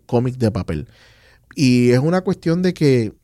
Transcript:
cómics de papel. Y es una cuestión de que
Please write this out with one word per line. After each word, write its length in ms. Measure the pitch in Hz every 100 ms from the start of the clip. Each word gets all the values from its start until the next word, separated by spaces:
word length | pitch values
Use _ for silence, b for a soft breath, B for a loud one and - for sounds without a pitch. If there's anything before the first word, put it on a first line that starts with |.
| -
cómics 320 | 120 127 127
de 120 | 113
papel. 360 | 98 87 78 - b b b b b _ -
Y 340 | 131 123 123
es 80 | 123
una 220 | 151 185
cuestión 420 | 185 175 170 170
de 100 | 180
que 380 | 175 147 127 107 -